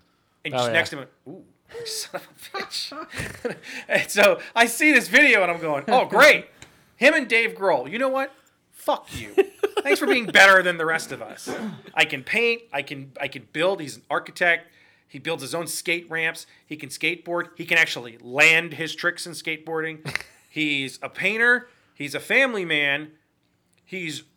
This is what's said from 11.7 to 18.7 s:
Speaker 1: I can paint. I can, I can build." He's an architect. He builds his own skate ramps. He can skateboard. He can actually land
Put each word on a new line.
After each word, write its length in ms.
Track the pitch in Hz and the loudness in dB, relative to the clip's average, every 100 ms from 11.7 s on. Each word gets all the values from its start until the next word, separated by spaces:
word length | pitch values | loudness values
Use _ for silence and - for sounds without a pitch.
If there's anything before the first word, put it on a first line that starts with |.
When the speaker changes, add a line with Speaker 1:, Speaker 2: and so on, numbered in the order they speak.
| 160 - | -12 -6
Speaker 1:
I 100 | - | 0
can 180 | 160 139 | 0 -2
paint. 400 | 127 208 233 233 - | -6 -2 0 -2 -6
I 100 | 143 | -8
can, 300 | 139 139 135 - | -8 -10 -14 -10
I 80 | 139 | -10
can 200 | 139 110 | -10 -10
build." 280 | 156 175 190 | -2 -2 -2
He's 160 | 143 113 | -6 -14
an 60 | - | -6
architect. 580 | 160 170 160 175 165 - _ _ _ _ | -6 -6 -2 0 0 -4 _ _ _ _
He 100 | 139 | -12
builds 240 | 160 160 | -8 -8
his 120 | 131 | -6
own 120 | 160 170 | -8 -8
skate 420 | - - 170 170 | -8 -4 -6 -6
ramps. 360 | 160 160 160 - _ - | -6 -6 -6 -14 _ -18
He 100 | 151 | -16
can 140 | 135 | -14
skateboard. 580 | - 160 170 - 170 170 - | -6 -4 -4 -6 -6 -6 -10
He 80 | |
can 140 | 160 170 | 0 2
actually 400 | 160 143 120 117 | 2 -2 -12 -16
land 540 | 120 131 156 160 170 | -6 2 4 4 0